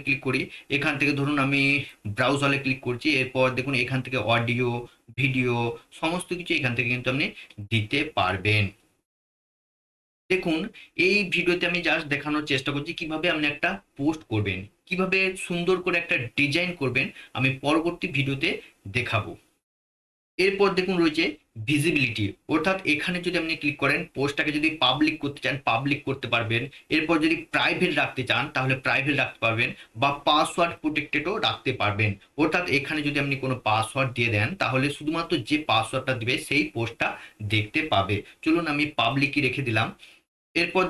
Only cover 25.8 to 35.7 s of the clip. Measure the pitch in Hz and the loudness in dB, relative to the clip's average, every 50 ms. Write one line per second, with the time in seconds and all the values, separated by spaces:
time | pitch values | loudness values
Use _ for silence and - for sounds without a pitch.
25.8 | 135 143 143 139 - 139 127 - - 113 120 117 113 107 113 117 135 135 - - | 0 0 -2 -2 -2 -4 -6 -4 -2 -2 0 0 0 0 0 -2 -2 -4 -10 -16
26.8 | - _ 151 156 160 160 170 156 151 165 165 - - - - 143 123 156 170 - | -6 _ -2 0 2 2 2 2 4 2 0 0 -4 -4 -2 0 0 0 2 2
27.8 | 185 170 151 147 135 123 - - 117 - 113 117 135 - - 131 131 131 131 127 | 0 2 2 0 0 0 -2 -6 -2 0 0 0 0 0 -2 0 2 2 0 0
28.8 | - 131 120 135 131 151 143 131 127 - - - - 113 110 113 123 - - - | 0 0 0 2 2 2 0 0 0 -2 -2 0 0 0 2 2 0 -2 -4 -10
29.8 | - - _ 110 139 143 147 - - 160 147 151 165 160 - - 170 170 - - | -18 -16 _ 0 0 0 0 0 2 2 4 4 4 2 2 0 0 0 0 -4
30.8 | - 156 151 151 143 - - 147 147 175 208 - - 113 104 - - 135 117 - | -4 -2 -2 -2 -4 -2 -4 -2 -2 -2 -2 0 0 0 -2 0 -2 -4 -2 0
31.8 | 101 104 101 101 110 104 98 - - _ _ - 156 160 175 180 175 - 127 139 | 0 0 2 2 0 0 0 -4 -10 _ _ 0 0 2 2 0 0 0 0 0
32.8 | 139 - 160 151 147 147 143 143 139 143 139 131 135 131 131 - - 110 107 110 | 0 -2 -4 -2 -2 0 0 0 0 0 -2 -2 -2 -2 -4 -2 0 2 2 2
33.8 | 113 - - 131 135 123 123 - 117 117 107 101 107 139 190 - - 120 127 131 | 0 0 -2 -2 -2 0 0 0 0 2 2 2 0 0 0 -2 -2 0 0 0
34.8 | 131 147 143 - 151 151 160 165 165 165 180 147 110 - 151 151 151 - | 0 0 -2 -4 -4 -2 -2 -2 -2 0 -2 -2 0 0 -2 0 2 2